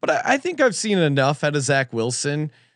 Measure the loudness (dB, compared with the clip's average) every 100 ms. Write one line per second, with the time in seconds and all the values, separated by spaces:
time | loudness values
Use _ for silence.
0 | -2 0 0 0 -2 0 0 0 0 2
1 | 2 2 2 0 -2 -2 0 0 0 -2
2 | -4 -2 -4 -4 -6 -10 _